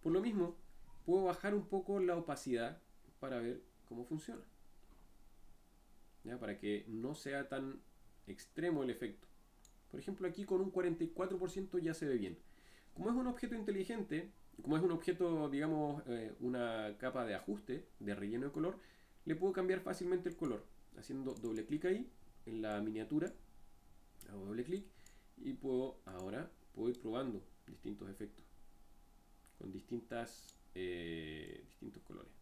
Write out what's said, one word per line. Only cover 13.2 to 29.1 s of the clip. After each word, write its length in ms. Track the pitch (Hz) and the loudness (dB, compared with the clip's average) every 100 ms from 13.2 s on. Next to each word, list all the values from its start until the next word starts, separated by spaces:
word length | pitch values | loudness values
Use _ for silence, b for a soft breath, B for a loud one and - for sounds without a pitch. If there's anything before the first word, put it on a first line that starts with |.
| 254 | 2
objeto 300 | 247 240 226 | 0 -2 -2
inteligente, 760 | 208 196 185 233 151 151 180 - - - | 0 0 0 -2 0 -2 -2 -12 -20 -10
como 140 | - 156 | 2 6
es 60 | |
un 100 | 180 | 6
objeto, 560 | 165 175 170 175 165 151 | 4 2 4 4 4 4
digamos, 560 | 139 156 156 151 147 135 | 4 4 4 4 2 0
eh, 260 | 120 110 - | -2 -2 -2
una 560 | 123 123 120 113 107 104 | 0 2 2 2 0 0
capa 260 | 127 131 | 0 0
de 100 | 120 | 0
ajuste, 540 | 98 - 104 - 131 - - | 0 0 -2 0 -4 -4 -6
de 160 | 101 | -2
relleno 320 | 101 101 117 139 | 0 0 0 0
de 60 | |
color, 260 | 147 165 - B B B B | 2 0 0 B B B B
le 100 | - | -2
puedo 180 | 160 190 | 2 4
cambiar 280 | 190 185 190 | 4 4 4
fácilmente 480 | 190 180 180 180 180 | 2 0 2 2 2
el 80 | 170 | 0
color. 280 | 156 107 - - - - | 0 0 -4 -18 -18 -16
Haciendo 380 | - 135 131 | -6 -4 -2
doble 320 | 117 117 113 107 | -2 0 0 0
clic 200 | 151 180 | 2 4
ahí, 220 | 202 254 - - - - | 2 0 -10 -20 -16 -8
en 160 | 113 | -4
la 180 | 107 104 | 0 0
miniatura, 520 | 107 110 110 151 180 - - - - - - - - - - | 0 0 2 2 2 -4 -16 -18 -18 -18 -20 -20 -20 -18 -12
hago 160 | 101 | -8
doble 200 | 98 110 | -4 -2
clic 220 | 123 185 202 B B B B - | 0 -2 -4 B B B B -8
y 160 | 127 | -4
puedo, 460 | 127 135 127 131 - | -2 2 4 4 -2
ahora 460 | - 92 92 110 - - - | -10 -6 -4 -4 -6 -10 -16
puedo 160 | - 113 | 0 2
ir 120 | 120 | 2
probando 420 | 113 117 135 104 - - - | 0 0 0 -4 -8 -18 -16
distintos 420 | - 110 101 98 | -10 -8 -6 -8
efectos 360 | 98 104 - - - - - - - - | -8 -10 -10 -20 -18 -18 -18 -20 -20 -20